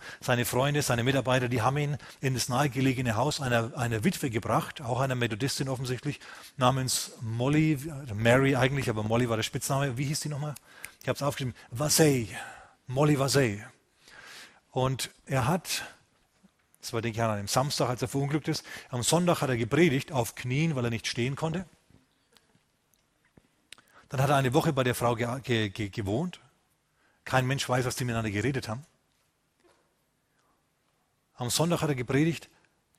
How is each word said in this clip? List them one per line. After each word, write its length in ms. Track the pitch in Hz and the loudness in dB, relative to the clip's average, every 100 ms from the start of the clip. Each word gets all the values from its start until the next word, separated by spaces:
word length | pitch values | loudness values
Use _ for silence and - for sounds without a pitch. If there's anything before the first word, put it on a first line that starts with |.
| - - | -4 -8
seine 240 | - 123 | 0 0
Freunde, 380 | 117 123 139 147 | 2 0 0 0
seine 220 | 135 120 | 0 2
Mitarbeiter, 440 | 120 135 127 127 123 | 2 2 2 2 2
die 140 | 120 | 0
haben 160 | 117 139 | 0 0
ihn 200 | 147 147 - - | -2 -6 -10 -6
in 140 | 131 | -2
das 160 | 127 - | -2 0
nahegelegene 680 | 123 147 127 131 127 127 107 | 0 0 0 0 0 0 0
Haus 240 | 139 - | 0 0
einer, 380 | 135 120 113 156 | 0 0 0 -2
einer 260 | 120 113 | -2 0
Witwe 260 | 156 185 143 | 0 0 -2
gebracht, 520 | 110 107 123 - - | -2 0 0 0 -8
auch 180 | 117 120 | -4 -2
einer 160 | 135 123 | -2 0
Methodistin 540 | 120 110 135 - 135 | -2 -2 -4 -4 -4
offensichtlich, 500 | 127 127 123 147 135 - - - - | -6 -6 -6 -6 -8 -10 -18 -14 2
namens 540 | 127 135 131 - - - | 2 2 0 -2 -4 -10
Molly, 580 | 113 113 127 151 156 147 151 143 139 104 | -8 -2 2 4 4 2 -4 -10 -8 0
Mary 400 | 113 123 135 139 | 6 6 6 4
eigentlich, 320 | 131 139 127 | 2 0 -2
aber 140 | 107 | -2
Molly 260 | 107 117 123 | 0 2 2
war 80 | 110 | 0
der 60 | |
Spitzname. 540 | 110 139 - 139 139 120 | -2 -4 -2 -2 -2 -2
Wie 80 | 143 | -4
hieß 140 | 151 | -4
die 80 | 151 | -4
nochmal? 260 | 143 151 139 _ - - - | -6 -6 -8 _ -20 -20 -10
Ich 40 | - | -4
hab's 140 | 127 | -2
aufgeschrieben. 340 | 143 - 131 - - | -2 -2 -6 -8 -10
Vasey. 640 | 117 151 - 156 135 104 98 - - - _ - | -4 2 4 6 4 0 -8 -14 -16 -20 _ -6
Molly 300 | 127 151 147 | 2 4 4
Vasey. 460 | 139 127 127 101 107 - _ _ - - - - - _ _ | 4 4 2 0 -8 -20 _ _ -20 -20 -20 -20 -20 _ _
Und 380 | - 131 131 - - - | -2 0 0 -6 -10 -4
er 220 | 135 120 | 0 2
hat, 360 | 180 - - - - _ _ _ _ _ _ _ _ | 0 -2 -6 -8 -16 _ _ _ _ _ _ _ _
das 140 | - | -8
war, 80 | 117 | -4
denke 160 | 113 107 | -2 0
ich, 60 | |
an 80 | 113 | 0
einem 160 | 104 101 | 0 0
Samstag, 420 | 127 139 - 123 | 0 0 0 -2
als 140 | 123 | -2
er 40 | 123 | -4
verunglückt 400 | 139 139 151 156 | -2 -2 -2 -2
ist, 160 | 151 - - - | -4 -6 -16 -8
am 120 | 123 | -4
Sonntag 400 | 117 165 175 165 | 2 2 4 2
hat 80 | 139 | 2
er 80 | 123 | 0
gepredigt 540 | 113 139 175 131 - | 2 4 4 4 -2
auf 240 | 127 113 - | -2 -2 -4
Knien, 400 | 123 131 165 139 | -4 0 0 0
weil 100 | 120 | -2
er 60 | |
nicht 160 | 117 - | -2 -4
stehen 280 | - 123 139 | -2 -2 -2
konnte. 300 | 160 165 190 _ _ - _ _ _ _ _ _ _ _ _ _ _ _ _ _ _ _ _ - - - - | -4 -4 -8 _ _ -20 _ _ _ _ _ _ _ _ _ _ _ _ _ _ _ _ _ -20 -20 -20 -6
Dann 120 | 131 | 0
hat 80 | 135 | 4
er 60 | 143 | 4
eine 180 | 131 | 4
Woche 180 | 139 160 | 4 4
bei 120 | 135 | 4
der 100 | 123 | 2
Frau 220 | 120 120 117 | 2 2 2
ge-, 240 | 117 131 | 0 -4
ge-, 280 | 127 117 107 | 0 0 0
ge-, 200 | 95 104 | -2 -6
gewohnt. 500 | 92 98 110 180 - - _ _ _ _ _ _ _ - | -4 -2 0 -2 -6 -18 _ _ _ _ _ _ _ -2
Kein 220 | 131 127 | 0 2
Mensch 200 | 135 - | 0 0
weiß, 180 | 127 123 | 0 0
was 100 | - | -2
die 100 | 123 | -2
miteinander 260 | 117 110 | 0 0
geredet 360 | 101 113 135 - | 0 0 -2 -4
haben. 180 | 113 151 _ _ _ _ _ _ _ 349 _ _ _ _ _ _ _ _ _ _ _ _ _ _ _ _ | -8 -10 _ _ _ _ _ _ _ _ _ _ _ _ _ _ _ _ _ _ _ _ _ _ _ _
Am 160 | - 123 | -8 -2
Sonntag 320 | - 160 165 | 0 2 2
hat 80 | 151 | 0
er 60 | 135 | -2
gepredigt. 520 | 120 135 160 160 - _ _ _ _ | 0 2 2 0 -8 _ _ _ _